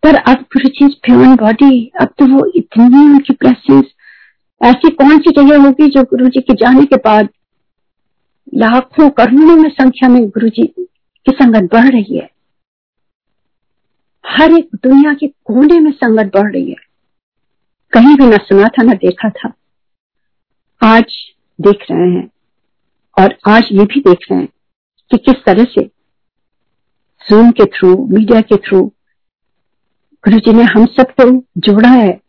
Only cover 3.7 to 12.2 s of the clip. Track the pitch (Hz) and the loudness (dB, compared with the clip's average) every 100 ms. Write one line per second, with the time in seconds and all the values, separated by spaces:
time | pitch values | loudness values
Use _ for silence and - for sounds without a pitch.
3.7 | 277 269 _ _ _ _ _ _ _ 240 | 0 0 _ _ _ _ _ _ _ -2
4.7 | 247 330 - 277 302 330 285 285 294 277 | 0 0 0 2 2 2 2 2 4 2
5.7 | 262 302 277 254 220 254 262 262 220 247 | 2 0 0 -2 -2 -2 -2 -4 -2 0
6.7 | 262 285 262 220 214 247 _ _ _ _ | 0 0 -2 0 -2 -2 _ _ _ _
7.7 | _ _ _ _ _ _ _ _ - 220 | _ _ _ _ _ _ _ _ -4 -2
8.7 | 247 262 - 294 277 220 262 311 330 311 | -2 -4 -2 0 0 0 2 4 4 2
9.7 | - 262 254 262 247 214 220 226 220 - | 0 -2 0 0 0 0 -4 -6 -4 -8
10.7 | - 359 _ _ _ - 269 247 220 180 | -8 -18 _ _ _ -6 0 0 0 0
11.7 | 226 254 254 196 - | 0 0 -2 -6 -10